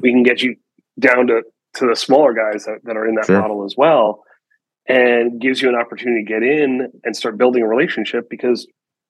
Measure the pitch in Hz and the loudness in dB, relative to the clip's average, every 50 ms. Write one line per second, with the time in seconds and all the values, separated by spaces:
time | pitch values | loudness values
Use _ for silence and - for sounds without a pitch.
0 | 123 123 120 127 120 123 120 - 127 127 110 - _ _ _ _ _ _ - - | 0 2 4 4 4 4 2 0 -2 -4 -6 -8 _ _ _ _ _ _ -6 0
1 | 123 127 123 123 123 123 117 113 - - _ _ _ _ - - 135 120 113 - | 2 2 2 2 2 2 0 0 -2 -6 _ _ _ _ -6 -2 0 0 0 0
2 | - - 131 147 156 131 113 113 110 107 107 104 - 110 110 - - 123 110 107 | 0 2 4 4 4 4 2 0 -2 -2 -4 -6 -8 -10 -12 -12 -10 -10 -6 -4
3 | 110 113 113 110 107 - 95 101 101 107 107 104 101 98 - 127 139 165 156 127 | -2 -2 -2 -2 0 2 2 2 2 0 -4 -6 -8 -6 -2 0 2 4 4 4
4 | 110 107 104 - _ _ _ _ _ _ _ _ _ _ _ _ _ - 131 127 | 2 2 -2 -4 _ _ _ _ _ _ _ _ _ _ _ _ _ 0 2 2
5 | 123 123 120 120 117 120 120 117 123 135 135 127 135 127 120 120 117 - - - | 4 4 2 2 0 -2 -4 -4 -4 -4 -2 0 0 0 0 0 -4 -6 -8 -8
6 | 120 123 117 110 104 101 107 110 117 131 151 156 147 131 127 127 127 123 - - | -4 -2 -2 -2 -2 -4 -4 -2 0 0 0 2 0 0 0 -2 -4 -6 -10 -10
7 | - 120 104 - - 117 107 104 123 127 123 123 113 107 113 127 165 - - 117 | -10 -8 -8 -6 -6 -6 -2 2 2 2 2 2 0 0 0 0 0 -2 -2 -6
8 | 104 - - 117 - - 120 - - 123 120 107 - - _ _ _ _ _ _ | -6 -6 -6 -8 -8 -8 -10 -4 -2 -2 -2 -2 -4 -14 _ _ _ _ _ _
9 | _ | _